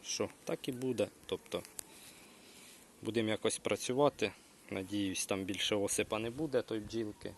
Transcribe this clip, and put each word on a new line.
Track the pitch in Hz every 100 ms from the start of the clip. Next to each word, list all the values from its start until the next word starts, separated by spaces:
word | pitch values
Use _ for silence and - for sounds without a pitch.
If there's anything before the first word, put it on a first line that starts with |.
що, | - - 101 -
так | - 165 -
і |
буде. | 123 131 113 101 - -
Тобто, | - - 87 - - - - - - - - - - - - - -
будемо | 110 113 110
якось | 107 110 -
працювати. | - 104 - 127 143 - 101 - - - -
Надіюсь, | 98 95 101 98 92 -
там | 98
більше | 95 98 -
осипа | 107 101 - 104 107
не | 113
буде, | 127 156 127
той | - 110
бджілки. | 101 113 107 - 98